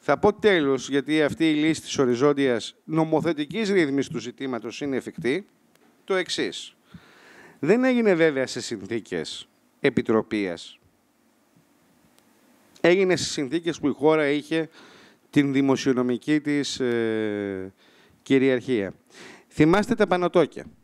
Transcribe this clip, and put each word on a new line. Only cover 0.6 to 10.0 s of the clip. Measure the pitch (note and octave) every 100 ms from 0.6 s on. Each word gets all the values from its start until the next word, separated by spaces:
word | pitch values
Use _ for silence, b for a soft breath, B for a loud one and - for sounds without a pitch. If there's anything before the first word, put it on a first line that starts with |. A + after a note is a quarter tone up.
| C#3+ C3 A#2
γιατί | C#3 C3+ D#3
αυτή | C#3+ A2+ E3
η |
λύση | D3+ D#3 D3+
της | - -
οριζόντιας | C3 A#2+ C#3+ C#3+ C#3 A#2 - -
νομοθετικής | - D#3 D#3+ D#3 D#3+ D3+ D3 F#3+ G#3+
ρύθμισης | G3 D3+ C#3 B2+
του | D#3+
ζητήματος | A2+ - C3+ B2 A#2 G#2+
είναι | D3 C3
εφικτή, | A2 - A#2 D#3 G#3 _ _ _ _ _
το | -
εξής. | F#3+ F3 - A2+ - - _ _ B B B B B B B
Δεν | C#3+ A3+
έγινε | B3+ B3 A3
βέβαια | F3 D#3+ C3+ B2+
σε | -
συνθήκες | A2+ A2+ G2+ A2+ - F2 D2+ - - _ _ _
επιτροπίας. | C#3+ B2